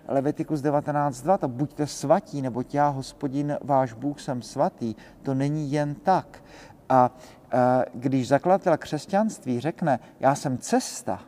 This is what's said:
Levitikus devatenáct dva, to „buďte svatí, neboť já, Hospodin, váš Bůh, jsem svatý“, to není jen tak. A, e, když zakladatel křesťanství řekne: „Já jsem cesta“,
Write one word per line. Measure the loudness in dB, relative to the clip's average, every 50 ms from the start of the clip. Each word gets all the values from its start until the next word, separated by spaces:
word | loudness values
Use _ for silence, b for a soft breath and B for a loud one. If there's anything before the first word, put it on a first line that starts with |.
| B -2
Levitikus | -2 0 0 0 -2 -2 -4 -4 -4 -2
devatenáct | 0 2 0 0 0 0 -2 0 0 0 -2 -4
dva, | 0 0 2 2
to | 2 -4
„buďte | -2 -2 -4 -4 -2 -6 -6 -6
svatí, | -6 -6 2 2 2 2 2 -4 -8 -6
neboť | -6 -4 -4 -4 -6 -4 0
já, | 0 2 2
Hospodin, | 0 -2 -8 -10 -12 -6 -6 -4 -4 -2 -2 -2 -4 -4
váš | -2 0 2 2 2 0 -2
Bůh, | -6 -6 -6 -6 -6
jsem | -8 -8 -8 -8
svatý“, | -8 -10 -2 -2 -2 -2 -2 -4 -6 -6 -6 B B B B B -6
to | -4 -2
není | 0 0 0 -2 -2 -4 -2
jen | -2 -2 -2 -2 -4
tak. | -4 0 2 2 2 2 -4 -16 -20 B B B B B B B B -2 2
A, | 6 6 6 6 B B B B B B -14 -2 2
e, | 2 4 4 4 2 0 -2 -4
když | -6 -4 -2 0 0 0 2
zakladatel | 2 2 4 4 2 2 4 2 0 0
křesťanství | 0 -6 -8 -8 -6 -2 0 0 0 0 -2 -6 -6 -4 -4 -2
řekne: | -2 -4 -4 -2 0 0 0 0 B B B B
„Já | 2 2 2
jsem | 2 0 -4 -4 -4
cesta“, | -2 0 0 0 0 -2 -10 -10 -6 -6 -8 -8 -8